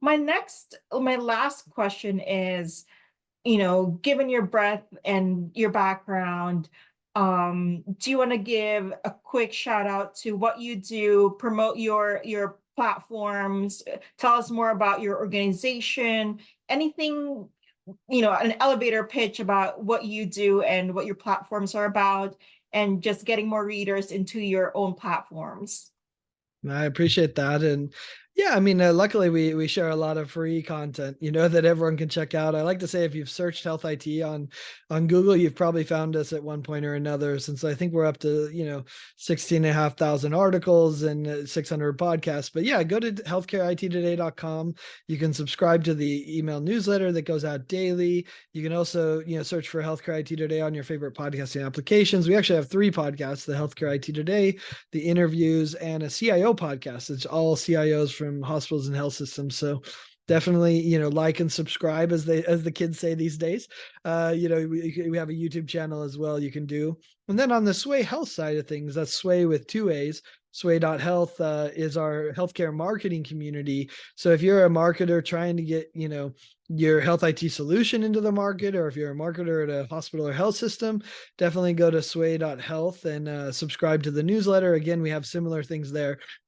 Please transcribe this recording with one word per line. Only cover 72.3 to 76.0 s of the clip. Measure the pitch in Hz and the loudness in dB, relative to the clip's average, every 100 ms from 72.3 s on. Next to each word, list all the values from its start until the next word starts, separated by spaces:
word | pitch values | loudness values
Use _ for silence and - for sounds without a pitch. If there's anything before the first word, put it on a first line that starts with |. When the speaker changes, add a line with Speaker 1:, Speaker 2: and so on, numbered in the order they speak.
Speaker 2:
healthcare | 143 180 - 165 | -4 -4 -2 -4
marketing | 151 175 214 202 170 | -2 -4 -2 -2 -4
community. | 131 151 147 147 143 139 139 - - - | -6 -8 -8 -6 -4 -4 -6 -10 -20 -2
So | 175 | 4
if | 165 | 6
you're | 180 196 | 6 6
a | 180 | 6
marketer | 165 170 165 180 170 | 6 4 2 2 2
trying | - 170 175 170 | 0 -2 -2 -2
to | |
get, | 160 160 160 | -2 -4 -4
you | 160 | -8